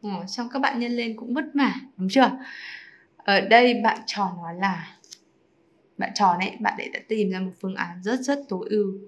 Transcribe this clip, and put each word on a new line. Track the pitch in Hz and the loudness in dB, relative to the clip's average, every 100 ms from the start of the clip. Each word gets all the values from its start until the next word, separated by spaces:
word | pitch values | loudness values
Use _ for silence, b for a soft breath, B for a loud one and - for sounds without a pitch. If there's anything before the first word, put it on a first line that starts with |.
Ờ, | 208 190 180 | -6 -8 -8
xong | - 240 | -8 -6
các | 277 | 0
bạn | 262 247 | 0 0
nhân | 240 | -2
lên | 240 233 220 | -2 -4 -6
cũng | - | -4
vất | 247 - | -4 -2
vả, | 285 262 185 - - | 2 2 0 -10 -6
đúng | 185 | 2
chưa? | 269 254 - B B B B B B B _ | 6 6 4 B B B B B B B _
Ở | - 196 | 2 2
đây | 196 226 247 220 | 8 8 8 4
bạn | 220 - - | 2 0 -6
trò | - 190 175 | -4 -4 -4
nói | 170 175 | -8 -2
là, | 196 180 165 - _ - _ _ _ _ _ _ _ _ | -2 -2 -8 -18 _ -20 _ _ _ _ _ _ _ _
bạn | 196 | -6
trò | 196 202 180 | 2 2 4
này, | 190 - | -2 -2
bạn | 208 - | -2 -2
ấy | - | -8
đã | - - | -10 -4
tìm | 220 196 | 0 0
ra | 185 | 0
một | 190 180 | -6 -6
phương | 190 | -10
án | 190 175 175 | -6 -8 -6
rất | 185 254 | -4 -2
rất | 254 285 277 | 0 -4 -2
tối | 185 - | -6 -2
ưu. | 208 196 190 | 0 0 -4